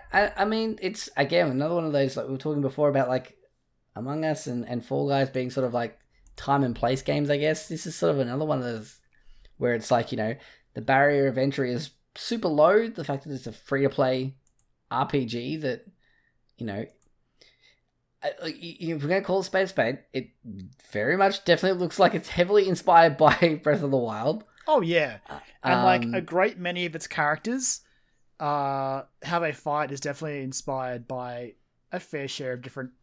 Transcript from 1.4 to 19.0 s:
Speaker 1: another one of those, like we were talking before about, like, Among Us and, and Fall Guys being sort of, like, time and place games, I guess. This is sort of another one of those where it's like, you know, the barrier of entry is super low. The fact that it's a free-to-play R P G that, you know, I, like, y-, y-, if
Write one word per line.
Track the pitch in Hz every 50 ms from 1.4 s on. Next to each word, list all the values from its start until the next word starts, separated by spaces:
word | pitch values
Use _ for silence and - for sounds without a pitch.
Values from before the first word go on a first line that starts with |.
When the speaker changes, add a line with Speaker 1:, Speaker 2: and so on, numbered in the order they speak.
| 175 147
Speaker 1:
another | 127 131 147 160 175
one | 175 165
of | 156
those, | 143 139 135 135 135
like | 135 110
we | 131
were | 135 131
talking | - 151 151 143
before | 139 127 - - 147 147
about, | 139 135 131 123
like, | 127 127 - - - _ _ _ _ _ _ _ _ _ _ _ -
Among | 107 120 131 147 156 156
Us | 156 151 147 - 139
and, | 123 123 117 113
and | 123 120 117
Fall | - 135 139 143 139
Guys | 139 135 135 131
being | - 131 127 123
sort | 123 139 131
of, | 123
like, | 113 120 117 113 - _ _ _ _ _ _ - -
time | - - - 139 139 135
and | 120 120
place | - - 120 135 135
games, | - - 147 147 147 139
I | 143
guess. | 143 147 156 156 151 - -
This | 160 160 -
is | 170 147
sort | - 175 165
of | 151 139
another | 131 120 123 143 156
one | 156 147 135
of | 123
those | 120 117 110 107 - - _ _ _ _ _ _ - - - - - _ -
where | 127 123 120
it's | 113 110 -
like, | 123 117 120 -
you | - 117
know, | 110 110 120 139 - - - _ _ _ -
the | 123
barrier | 113 139 135 135 143 143 147 139 139 135
of | 120 131
entry | 135 139 135 - 131 123
is | 123 147 156 - - _ _ _ -
super | - - - 233 226 214 175
low. | 151 143 151 170 196 220 233 226
The | - 175 151
fact | - 139 139 -
that | 156
it's | 139 127 -
a | 117
free-to-play | 113 - - - 139 135 139 135 139 - 139 127 131 131 131 135 135 _ _ _ _ _ _ _ _ _ _ -
R | 120 127 139
P | - - 143 123
G | 110 113 120 120 139 156 156
that, | 151 131 120 - - - - _ _ _ _ _ _ _ _ _ _ _ _ -
you | 120
know, | 110 98 104 113 - - _ _ _ _ _ _ _ _ _ _ _ _ _ _ _ _ _ _ _ _ _ _ _ _ _ -
I, | 147 - -
like, | - 160 156 -
y-, | 170 170 160 -
y-, | 175 160 165
if | 147